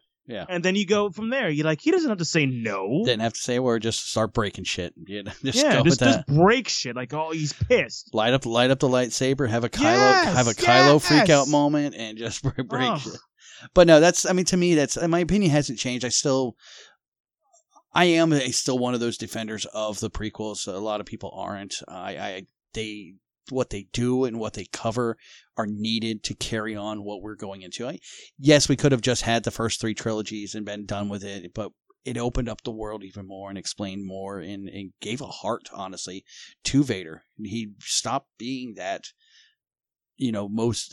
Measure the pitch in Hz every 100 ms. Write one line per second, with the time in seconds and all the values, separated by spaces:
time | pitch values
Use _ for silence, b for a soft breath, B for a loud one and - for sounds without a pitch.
0 | _ _ - 107 87 180 175 196 180 202
1 | 208 196 226 262 208 151 156 156 302 370
2 | 311 202 160 165 139 123 113 98 98 143
3 | 165 113 113 - - 123 127 117 113 -
4 | - - 110 - 101 - 90 - 87 -
5 | 82 101 101 - 135 233 294 156 147 135
6 | 127 - - 147 185 254 220 - 127 120
7 | 127 147 160 165 151 - - 240 - -
8 | - 107 113 131 120 117 127 135 135 127
9 | 127 - 131 139 131 117 117 - 294 370
10 | 403 381 330 147 117 110 359 123 143 151
11 | - 202 202 143 139 147 147 151 143 85
12 | 110 110 113 - 135 - 120 120 131 170
13 | 110 107 _ _ B B B - 170 156
14 | 165 175 170 185 170 185 175 160 139 -
15 | 165 170 170 196 190 147 143 117 127 123
16 | 123 - 151 135 127 - B B B B
17 | _ _ _ _ _ _ _ _ _ 165
18 | 175 165 165 147 127 117 - 127 123 123
19 | 117 110 113 113 110 107 - 107 107 101
20 | 110 - 107 - 107 101 - 95 107 107
21 | 98 110 98 - 92 101 101 - - 90
22 | 95 80 101 95 92 _ _ 113 110 104
23 | 87 95 _ _ - 131 123 101 98 -
24 | 123 127 127 113 107 107 90 - 117 113
25 | 117 113 b b b - 107 104 110 113
26 | 113 110 - 104 - 110 110 104 104 107
27 | 101 104 101 104 104 98 92 - 120 -
28 | B B B - 139 147 - 139 147 131
29 | 117 120 - 117 110 - 113 - 113 104
30 | 113 107 104 107 104 110 104 104 101 101
31 | 101 101 101 98 87 - 101 - _ _
32 | - 120 120 123 117 107 - 110 107 107
33 | 95 101 95 95 98 98 - - 101 95
34 | 98 95 98 98 85 101 98 98 95 _
35 | 104 123 135 - 95 117 - - 95 92
36 | - 95 B B B B - 135 139 98
37 | 82 80 _ - 107 113 107 101 - -
38 | 117 131 - _ 117 131 127 92 92 98
39 | - _ b b b b _ _ _ _
40 | _ _ 131 107 104 107 117 110 -